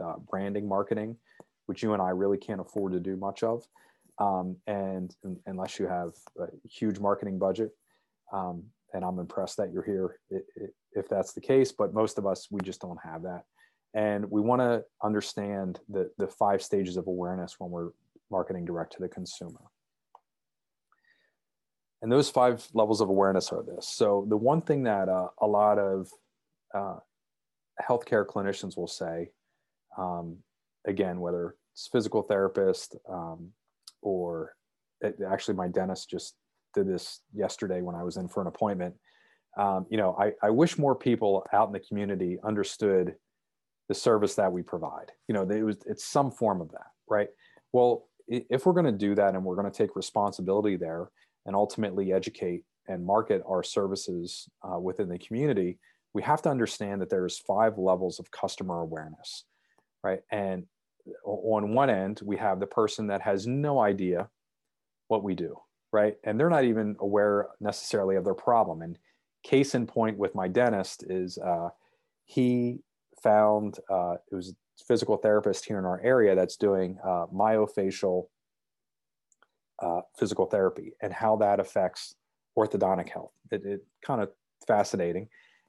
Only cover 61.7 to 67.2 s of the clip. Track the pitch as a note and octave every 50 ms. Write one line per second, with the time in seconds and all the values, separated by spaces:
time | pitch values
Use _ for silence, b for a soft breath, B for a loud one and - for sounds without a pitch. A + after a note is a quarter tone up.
61.7 | A2 C3 C#3 C3 A2 F#2+ F#2+ F#2+ G#2+ - G#2 G2+ G2+ F#2 A2 G2+ F#2+ F#2 G2 G2
62.7 | - A#2 A2 G#2+ - - G#2+ G#2 G2+ G2 - G#2+ G2 G2 G2+ A#2+ B2+ C#3 D3 D3
63.7 | C#3+ C3 A2 G2+ F#2+ F#2+ F#2 F2+ F2 F2 G2+ - _ _ _ _ _ _ _ _
64.7 | _ _ _ _ _ _ _ _ A2 G#2+ G2 G2+ F2+ E2+ F2 D#2 - - - _
65.7 | _ _ _ _ - G#2+ G#2 G#2+ G#2 - - G#2+ G#2+ A2+ D3+ F3 E3+ D3 C3 A#2+
66.7 | A2 A2 G#2+ G#2+ G#2 - G2 G2+ G2+ G#2